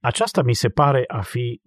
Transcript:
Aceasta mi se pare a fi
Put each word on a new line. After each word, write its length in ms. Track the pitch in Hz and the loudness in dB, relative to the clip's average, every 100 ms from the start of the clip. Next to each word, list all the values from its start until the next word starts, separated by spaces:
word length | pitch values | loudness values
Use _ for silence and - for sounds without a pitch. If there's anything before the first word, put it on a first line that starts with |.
Aceasta 420 | - - 220 - | -2 0 -2 0
mi 120 | 123 | 0
se 140 | 117 120 | 2 0
pare 360 | - 143 135 123 | 2 2 2 0
a 140 | 101 | -4
fi 400 | 95 120 120 117 | -6 -6 -6 -8